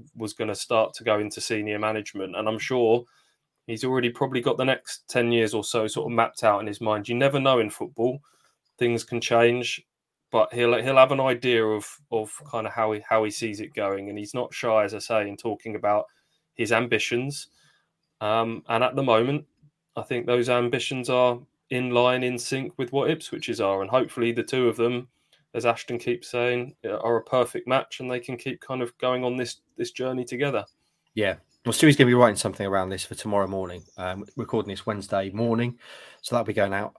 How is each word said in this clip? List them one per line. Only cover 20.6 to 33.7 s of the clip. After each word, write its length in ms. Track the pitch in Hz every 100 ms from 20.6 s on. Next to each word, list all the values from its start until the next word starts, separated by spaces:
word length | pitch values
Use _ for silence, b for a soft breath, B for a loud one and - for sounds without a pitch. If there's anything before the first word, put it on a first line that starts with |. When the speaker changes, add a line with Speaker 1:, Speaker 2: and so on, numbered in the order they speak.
| 120 127 - 131 120
Speaker 1:
are 280 | 127 123 120 - _ _
in 200 | 127 123
line, 320 | 120 123 127
in 160 | 123 123
sync 340 | - 135 131 -
with 160 | 127
what 180 | 139 131
Ipswich's 500 | 160 - - - 110
are. 220 | 98 98
And 80 | 98
hopefully 420 | 127 120 - 117
the 100 | 117
two 260 | 113 131 123
of 80 | 113
them, 320 | 120 123 127 _ _ _ _
as 100 | 117 117
Ashton 320 | 113 - 120
keeps 300 | - 120 -
saying, 460 | 123 120 123 127 -
are 320 | 107 104 117 117
a 60 |
perfect 440 | - 127 120 123 -
match 340 | 131 - -
and 100 | 127
they 100 | 123
can 160 | 120 123
keep 240 | 135 -
kind 220 | - 131
of 140 | 120 -
going 260 | 127 127
on 120 | 127 123
this, 200 | 120 - _ -
this 140 | 120
journey 340 | - 131 127
together. 400 | 123 123 143 110 101 _ _ _ _
Speaker 2:
Yeah. 220 | 110 101 87 _ _
Well, 80 | 120
Stewie's 240 | - 156 143
gonna 120 | 123
be 60 |
writing 220 | 123 120 101
something 300 | 104 - 98
around 240 | 98 92
this 140 | 95
for 120 | - 113
tomorrow 320 | 110 101 95
morning. 340 | 98 92